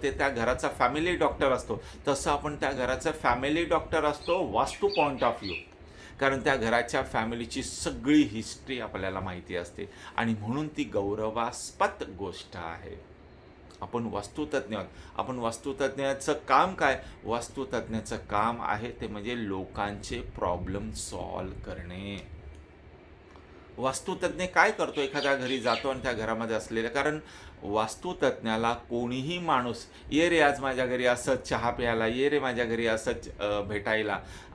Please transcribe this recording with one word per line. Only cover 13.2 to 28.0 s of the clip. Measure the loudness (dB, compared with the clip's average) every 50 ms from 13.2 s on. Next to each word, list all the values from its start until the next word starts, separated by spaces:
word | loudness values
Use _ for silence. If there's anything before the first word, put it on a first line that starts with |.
| -20 -20 -20 -20 -20 -20 -20 -20 -20 -20 -12 -12 -10
आपण | -4 -4 -2 -2 -2
वास्तुतज्ञ | -4 -4 -6 -6 -6 -6 -4 -2 -2 -2 -2 -2 -6
आहोत. | -6 -6 -8 -12 -18 -18 -10 -6
आपण | -6 -4 -4 -4 -2
वास्तुतज्ञाचं | -2 -2 -2 -2 -6 -6 -2 0 0 0 0 0 0 0 0 0 0 0 0
काम | 0 2 6 6 6 6 6 2
काय? | 2 4 4 4 2 -2 -12 -16 -12 -4
वास्तुतज्ञाचं | -2 -2 -2 -4 -6 -6 -8 -6 -2 -2 -4 -2 -2 -6 -6 -4 -4 -6
काम | -6 -6 -2 0 2 2 2 0 0
आहे | 0 0 0 0 -2 -6
ते | -8 -8 -8
म्हणजे | -8 -8 -6 -6 -4 -4 -4 -2
लोकांचे | -2 -2 -4 -4 -6 -4 -4 -4 -2 -4 -6 -8 -8 -8 -6
प्रॉब्लेम | -8 -8 -6 -2 0 0 0 0 -2 -4 -4 -4 -4 -6
सॉल्व्ह | -8 -8 -8 -8 -6 -8 -6 -6 -6 -6 -6 -6 -8 -10
करणे. | -10 -10 -10 -10 -8 -10 -10 -8 -8 -8 -8 -8 -10 -12 -16 -16 -16 -16 -18 -18 -20 -20 -20 -20 -20 -20 -20 -20 -20 -20 -20 -20 -20 -20 -20 -20 -20 -20 -20 -20 -20 -18 -8
वास्तुतज्ञ | -2 -2 -2 -2 -2 -4 -4 -4 -2 -2 -2 -2 -2 -4
काय | 2 6 8 8 8
करतो? | 6 2 -2 0 2 0
एखाद्या | 0 0 0 0 4 4 4
घरी | 4 2 0 -2 2
जातो | 2 2 2 2 2 -2
आणि | -2 0 -2
त्या | -2 -2
घरामध्ये | 0 0 -2 0 0 0 0 0
असलेल्या, | -2 -2 -2 -2 -2 -2 0
कारण | 0 2 2 2 0 -2 -8 -12 -18 -18 -18 -18 -18 -10 -6
वास्तुतज्ञाला | 0 2 2 2 2 -2 -8